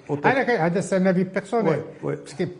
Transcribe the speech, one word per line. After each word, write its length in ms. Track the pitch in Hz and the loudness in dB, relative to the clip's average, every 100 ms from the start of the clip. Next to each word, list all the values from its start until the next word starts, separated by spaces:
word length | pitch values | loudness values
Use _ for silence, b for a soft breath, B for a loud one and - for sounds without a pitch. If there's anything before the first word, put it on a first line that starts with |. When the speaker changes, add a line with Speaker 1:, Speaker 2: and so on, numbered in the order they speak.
| - | -6
Speaker 1:
اوتو- 180 | 143 208 | 0 2
Speaker 2:
انا 160 | 269 | 2
كان 180 | 247 226 | 2 2
هذا 200 | 165 190 | 2 0
سي 160 | 185 190 | 0 2
ان 100 | 190 | 4
افي 180 | 185 | 4
بيرسونيل. 440 | 190 202 - 233 165 | 2 -2 -2 0 2
Speaker 1:
وي، 140 | 147 - - | 0 -4 -8
وي. 140 | 147 143 | -6 -6
Speaker 2:
باسكو 280 | - - 180 | -8 -6 -6